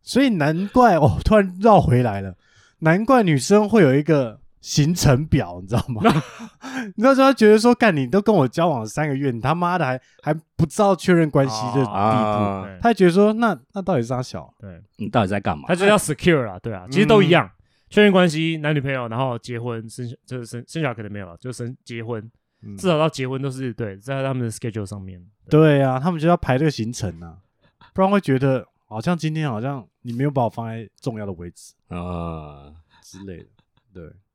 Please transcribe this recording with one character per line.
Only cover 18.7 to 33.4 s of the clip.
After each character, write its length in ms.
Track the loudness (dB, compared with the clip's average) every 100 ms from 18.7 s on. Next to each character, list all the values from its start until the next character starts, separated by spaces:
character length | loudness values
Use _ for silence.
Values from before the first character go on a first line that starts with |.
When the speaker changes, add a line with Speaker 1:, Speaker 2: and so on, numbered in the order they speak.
Speaker 2:
女 80 | -2
朋 120 | -2
友， 160 | -6 -6
然 100 | -4
后 180 | -4 -4
结 200 | -10 -10
婚， 280 | -8 -10 -12
生 200 | -12 -14
小-， 80 | -14
就 140 | _ -14
是 80 | -12
生， 180 | -16 -12
生 160 | -6
小 60 | -6
孩 60 |
可 80 | -6
能 100 | -12
没 60 | -12
有 80 | -14
了， 100 | -14
就 140 | -14
生， 240 | -10 -12 -12
结 180 | -16 -14
婚， 280 | -10 -10 -10 _ _ _
Speaker 1:
嗯。 140 | -20 -6
Speaker 2:
至 120 | -2
少 100 | 0
到 100 | 0
结 200 | -2 -8
婚 120 | -6
都 100 | -8
是， 220 | -8 -10
对， 240 | -8 -10 -10
在 260 | -10 -6
他 120 | -6
们 100 | -4
的 60 | -6
schedule 360 | -6 -8 -8 -10
上 140 | -12
面。 240 | -14 -18 -20 _ _
Speaker 1:
对 340 | 4 6 4
啊， 180 | 2 0
他 100 | -4
们 100 | -2
就 60 | 0
要 100 | 0
排 220 | 0 0
这 60 |
个 60 | 0
行 220 | -2 -8
程 280 | -6 -8 -10
啊， 180 | -18 -20 _ _ _ _ _
不 80 | -2
然 80 | 2
会 100 | 2
觉 180 | 2 0
得 280 | 2 -2 -4 _ _
好 140 | -10
像 160 | -4 -4
今 180 | -4
天 140 | -4 -6
好 120 | -6
像 260 | -8 -10 -14 _
你 100 | -12
没 120 | -4
有 60 | -2
把 140 | 0
我 40 | -2
放 200 | -4 -12
在 200 | -12 -16 _
重 180 | -10 -10
要 60 |
的 80 | -10
位 180 | -12 -14
置 240 | -18 -20 _ _
Speaker 3:
啊。 840 | -12 -8 -8 -8 -12 -14 -20 -20 -20 _ _
Speaker 1:
之 160 | _ -20
类 180 | -18
的， 80 | -18